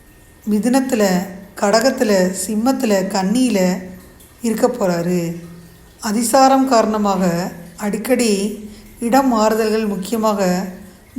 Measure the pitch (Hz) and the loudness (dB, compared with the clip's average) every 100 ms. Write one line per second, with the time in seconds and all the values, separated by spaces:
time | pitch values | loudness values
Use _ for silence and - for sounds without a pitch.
0 | - - - - 214 208 240 269 262 233 | -20 -20 -20 -12 -2 0 2 2 2 2
1 | 196 180 - - - - 202 220 262 - | 2 0 -4 -14 -16 -4 2 4 2 0
2 | 220 196 180 185 - 214 247 262 240 196 | 2 2 2 -2 -4 -2 0 0 0 0
3 | 190 196 190 247 254 196 180 180 - - | 0 -2 0 0 2 2 0 -2 -8 -16
4 | - - - - 233 214 247 - 190 170 | -20 -20 -20 -6 -4 0 0 0 -2 0
5 | 170 180 170 170 - - - - - - | 0 -2 -4 -8 -14 -20 -20 -20 -20 -10
6 | 220 226 233 269 262 269 262 233 214 214 | -4 -2 2 4 6 4 4 2 2 0
7 | 202 185 185 170 208 - - - 208 190 | 0 0 0 0 -4 -10 -18 -8 -6 -4
8 | 226 247 233 190 208 - - - - - | 0 0 2 0 -2 -6 -14 -18 -20 -8
9 | 233 262 269 220 220 220 220 214 214 190 | 0 2 4 2 2 2 0 0 -2 -4
10 | 185 226 214 208 185 180 190 - - - | -4 -2 0 0 0 0 -4 -10 -18 -20
11 | - | -12